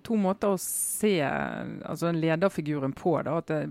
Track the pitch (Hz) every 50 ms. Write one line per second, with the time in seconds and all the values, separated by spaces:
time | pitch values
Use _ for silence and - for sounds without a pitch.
0 | - - 226 214 196 185 196 - 226 202 190 180 - - - - - - - -
1 | 220 214 196 165 139 135 147 143 143 123 - 110 - 123 - - - - 160 160
2 | 175 170 170 160 160 160 160 165 196 196 - - 156 147 147 147 131 135 139 -
3 | - 185 156 - - 120 151 165 - - 156 151 143 147